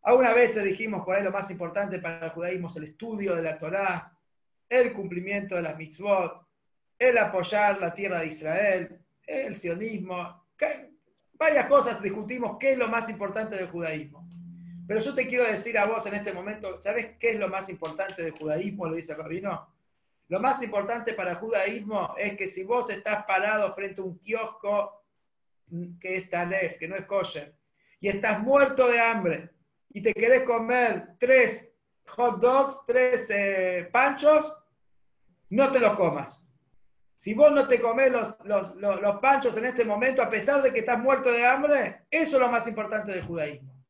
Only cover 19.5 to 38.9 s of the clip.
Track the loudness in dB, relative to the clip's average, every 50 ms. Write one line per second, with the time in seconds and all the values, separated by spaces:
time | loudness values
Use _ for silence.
19.5 | -8 -8 -12 _ _ _ _ _ _ _ _ _ _ _ _ _ -4 0 0 0
20.5 | 0 0 -4 -4 -2 -2 -2 -2 -4 -4 -4 -6 -4 -4 -4 -4 -4 -6 -4 -2
21.5 | 0 0 0 0 -2 -6 -8 -4 -4 -4 -4 -4 -4 -4 -4 -4 -4 -6 -8 -8
22.5 | -8 -10 -4 -2 0 0 0 -2 -6 -6 -4 -4 -4 -4 -2 0 0 0 2 2
23.5 | 2 0 0 -2 -2 -6 -8 -8 -8 -8 -10 -10 -10 -12 _ -6 -4 -4 -4 -8
24.5 | -10 -8 -4 -2 0 0 -2 -4 -8 -18 _ _ _ _ _ _ _ _ _ _
25.5 | _ _ _ _ -10 -10 -10 -10 -12 -14 -8 -6 -6 -6 -4 -4 -4 -2 -2 0
26.5 | -2 -2 -2 -4 -6 -8 -10 -10 -8 -10 -8 -4 -2 -2 -2 -2 -6 -12 -14 -14
27.5 | _ _ _ _ _ _ _ _ _ _ -4 -2 -2 0 0 0 0 0 2 4
28.5 | 6 6 6 4 4 4 4 4 4 4 2 2 2 0 0 -2 -2 -4 -8 -16
29.5 | _ _ _ _ _ _ _ _ -14 -2 -2 -2 0 2 4 6 6 6 6 2
30.5 | 0 0 0 0 2 2 2 2 0 -2 -6 -12 -4 _ 2 6 6 6 6 4
31.5 | 0 -6 -14 -20 _ _ _ _ _ _ _ -16 -4 0 0 0 2 4 2 4
32.5 | 6 4 4 2 -2 -10 -6 0 2 4 4 4 2 0 -2 -2 -2 0 0 0
33.5 | 0 0 0 0 -2 -4 -6 0 2 4 4 4 2 4 6 6 6 6 4 0
34.5 | -10 -14 _ _ _ _ _ _ _ _ _ _ _ _ _ _ _ _ _ -4
35.5 | 2 2 2 4 4 4 4 4 4 2 0 0 0 -2 -8 -10 -14 _ _ _
36.5 | _ _ _ _ _ -20 _ _ _ _ _ _ _ _ -8 -6 4 8 8 8
37.5 | 8 6 4 4 4 2 4 2 2 4 4 4 4 2 -2 -2 -8 _ -4 0
38.5 | 0 0 0 -2 -10 -4 -2 0